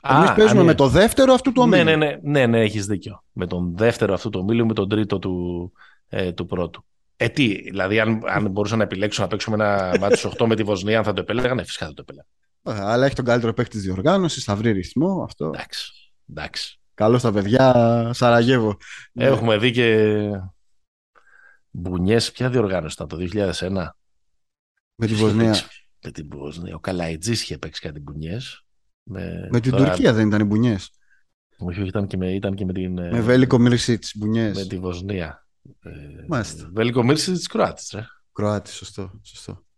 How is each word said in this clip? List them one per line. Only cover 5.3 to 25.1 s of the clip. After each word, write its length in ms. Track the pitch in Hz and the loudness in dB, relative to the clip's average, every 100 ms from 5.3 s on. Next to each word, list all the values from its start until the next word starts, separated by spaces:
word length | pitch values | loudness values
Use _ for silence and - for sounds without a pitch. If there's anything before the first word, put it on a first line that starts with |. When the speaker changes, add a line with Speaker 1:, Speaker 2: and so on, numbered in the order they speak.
| 90 90 87 90 _ - _ _ | -4 -4 -6 -10 _ -20 _ _
Speaker 2:
ε, 240 | 107 92 | -6 -6
του 140 | 85 90 | -6 -8
πρώτου. 380 | 90 85 - _ _ _ _ | -6 -6 -8 _ _ _ _
Ε, 120 | 117 | -4
τι, 340 | - 127 95 | 0 0 0
δηλαδή, 380 | - 95 95 107 | -8 -6 0 2
αν, 220 | 110 110 117 | 2 0 -2
αν 240 | 98 104 | -2 -2
μπορούσα 260 | 95 104 110 | -2 -2 0
να 60 | |
επιλέξω 400 | 101 92 104 - | -2 -2 -4 -2
να 60 | 95 | -4
παίξουμε 260 | 104 - 107 | -4 -4 0
ένα 380 | 104 101 92 | 0 0 0
Speaker 1:
<laughs> 60 | 90 | 0
Speaker 2:
μάτι 160 | 98 110 | 2 0
στους 140 | 101 | 0
οκτώ 140 | - 117 | -2 0
με 80 | 110 | 2
τη 60 | |
Βοσνία, 360 | 104 98 98 113 | 0 -2 0 0
αν 60 | |
θα 80 | 107 | 0
το 80 | 95 | -2
επέλεγα; 340 | 87 107 123 | -2 -2 0
Ναι, 100 | 123 | -2
φυσικά 220 | 85 - 82 | -6 -10 -10
θα 60 | |
το 80 | 71 | -12
επέλεγα. 240 | - 69 - _ _ _ | -18 -20 -20 _ _ _
Speaker 1:
Ωραία, 240 | - 110 101 | -8 -4 0
αλλά 200 | 120 135 | 2 2
έχει 80 | |
τον 100 | - | 0
καλύτερο 280 | 123 120 113 | 0 2 0
παίκτη 160 | 110 120 | -2 -4
της 120 | 110 | -4
διοργάνωσης, 600 | 95 92 113 196 175 - | -6 -2 2 2 0 -4
θα 120 | - 101 | -4 0
βρει 160 | 113 | 0
ρυθμό, 500 | 101 87 - 170 190 | 0 -2 -2 -2 -2
αυτό. 240 | 113 - 76 | -6 -8 -8
Speaker 2:
Εντάξει, 460 | - - - - - _ _ _ | -8 -12 -12 -14 -16 _ _ _
εντάξει. 500 | - 73 - - - _ | -14 -12 -12 -14 -16 _
Speaker 1:
Καλώς 280 | - 107 120 | -2 2 4
τα 100 | 120 | 2
παιδιά, 800 | 101 98 127 131 123 117 117 117 | 0 2 4 6 6 4 2 -2
Σαραγεύο. 640 | 117 123 117 117 131 107 101 - - - | 2 4 4 4 2 2 -4 -10 -20 -16
Ναι. 120 | - | 0
Speaker 2:
Έχουμε 340 | 131 131 113 107 | 2 2 2 2
δει 120 | 120 | 2
και 460 | 117 117 110 107 107 104 98 92 _ _ _ _ _ _ _ _ _ _ _ _ | 2 4 4 4 2 -2 -6 -10 _ _ _ _ _ _ _ _ _ _ _ _
μπουνιές, 600 | - 87 90 92 117 - | -12 -6 -2 2 2 0
ποια 180 | - 127 | -4 -2
διοργάνωση 440 | 123 104 92 78 | 0 0 -2 -6
ήταν, 140 | - 80 | -10 -10
το 80 | 80 | -8
δύο 100 | 90 | -6
χιλιάδες 360 | 104 98 80 | -2 -2 -2
ένα; 340 | 90 98 80 - _ _ _ _ _ _ _ _ _ | -4 -4 -6 -12 _ _ _ _ _ _ _ _ _
Speaker 1:
Με 120 | _ | _
τη 60 | 113 | -2